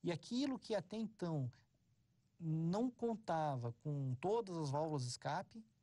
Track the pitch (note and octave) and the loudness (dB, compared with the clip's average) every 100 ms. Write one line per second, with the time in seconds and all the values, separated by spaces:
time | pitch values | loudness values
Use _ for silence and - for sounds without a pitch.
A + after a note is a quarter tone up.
0 | E3+ E3 - A#3+ C#4 C4 - G#3 - G#3+ | 0 -2 -2 0 0 0 0 -2 -2 -6
1 | G#3+ - F3 D#3 B2+ - _ _ _ _ | -6 -4 -2 0 -2 -4 _ _ _ _
2 | _ _ _ _ E3 D#3 E3 F#3 B3+ B3 | _ _ _ _ 0 2 2 2 0 0
3 | A#3 A3 A3 E3 D3+ C3+ A#2 A#2 D3+ C#3+ | -2 -2 0 2 2 0 -2 -4 -4 0
4 | C3+ B2+ F3+ A3+ G3+ E3+ D3 C#3 D#3+ D3+ | 0 0 2 2 2 -2 0 2 2 0
5 | B2 A#2+ - D#3 G3 A3+ - _ | -2 -4 -2 -2 -4 -12 -18 _